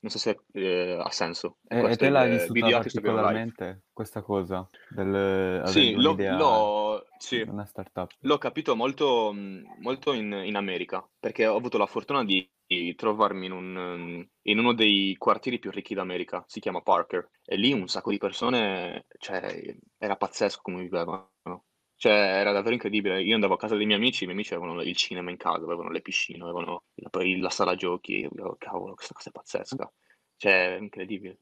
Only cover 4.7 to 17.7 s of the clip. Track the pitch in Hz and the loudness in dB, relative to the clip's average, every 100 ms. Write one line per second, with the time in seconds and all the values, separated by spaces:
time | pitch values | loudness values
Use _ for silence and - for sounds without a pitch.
4.7 | - - - 95 98 98 95 95 92 92 | -16 -14 -4 0 2 2 2 0 0 2
5.7 | 95 127 104 139 160 98 92 151 110 107 | 4 4 6 4 4 0 4 4 6 4
6.7 | 104 107 107 - - - 123 110 101 104 | 2 -2 -4 -6 -18 -4 -4 -2 -6 -10
7.7 | - 95 - 90 - 135 143 127 147 151 | -12 -10 -8 -8 -6 0 2 0 -4 -2
8.7 | 117 123 139 147 120 110 104 98 95 - | 0 0 0 2 2 0 -4 -10 -12 -16
9.7 | - 113 135 - 127 107 101 95 104 98 | -12 -8 -4 -2 -2 -2 -4 -2 -2 -2
10.7 | 90 87 95 - _ 117 - 110 110 120 | -2 -4 -6 -8 _ -8 2 4 4 0
11.7 | 110 101 120 - 139 110 95 92 _ _ | 0 0 0 -2 -2 2 0 0 _ _
12.7 | 120 87 - 113 107 101 98 92 92 92 | -4 -2 -2 0 2 2 0 -8 -8 -8
13.7 | 92 90 87 85 85 - _ - 107 120 | -8 -8 -8 -8 -10 -12 _ 0 4 4
14.7 | 117 110 101 98 92 - 101 - 120 - | 4 6 6 4 0 2 2 0 -4 -6
15.7 | 98 - 98 92 90 87 95 - - 104 | -8 -6 -6 -4 -4 -6 -8 -8 -8 -4
16.7 | 90 - 90 87 92 - _ - 95 113 | -4 2 2 2 -4 -6 _ -6 2 4